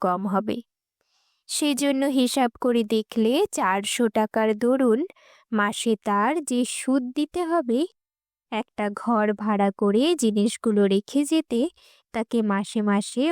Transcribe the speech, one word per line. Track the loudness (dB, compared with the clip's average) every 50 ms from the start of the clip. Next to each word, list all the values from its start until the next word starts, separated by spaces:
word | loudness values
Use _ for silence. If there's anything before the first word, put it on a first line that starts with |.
কম | 0 0 0 0 -2
হবে। | -2 -2 -2 -2 -2 -6 -8 -10 _ _ _ _ _ _ _ _ _ _ _ _ _ _ _ _ -8
সেজন্য | -6 -2 0 0 0 0 0 0 2 2 0 0
হিসাব | 2 2 2 2 2 0 0 0 -2 -2
করে | -2 0 2 2 0 2
দেখলে | 0 -2 -2 -2 -2 0 2 2 2 2 0 -2
চারশো | -2 -2 0 0 0 0 -2 -4 -2 0 0 0
টাকার | 2 0 -2 0 0 0 0 0 0 0
দরুন | 0 0 2 2 4 2 2 2 0 -6 -8 _ -20 _ -20 _ _ _
মাসে | -2 -2 -2 -2 -4 -4 -2 -2 -2 -2 _
তার | -2 0 2 2 0 0 -2 -2
যে | -2 -2 -2 -2 -2
সুদ | -4 -6 -2 0 0 0 -2 -2
দিতে | -4 -4 -4 -4 -4 -6 -2
হবে, | 0 0 -2 0 0 0 0 -2 -4 -6 _ _ _ _ _ _ _ _ _ _ _
একটা | -8 -8 -8 -8 _ -6 -4 -4 -4
ঘর | -4 -2 0 0 2 2 0 0
ভাড়া | -2 -2 -2 0 2 2 0 0 0
করে | 0 2 2 2 2 2 2
জিনিসগুলো | 2 0 0 2 2 0 0 -2 -2 -2 0 2 4 4
রেখে | 4 2 0 0 0 -2 -2 0
যেতে | 2 0 -2 0 0 -2 -2 -2 -2 -4 _ _ _ _ _ _ _
তাকে | -6 -6 -6 -2 0 0
মাসে | 0 2 0 0 -2 -2 -4 -2
মাসে | 2 2 2 2 0 -2 -2 -2 0 2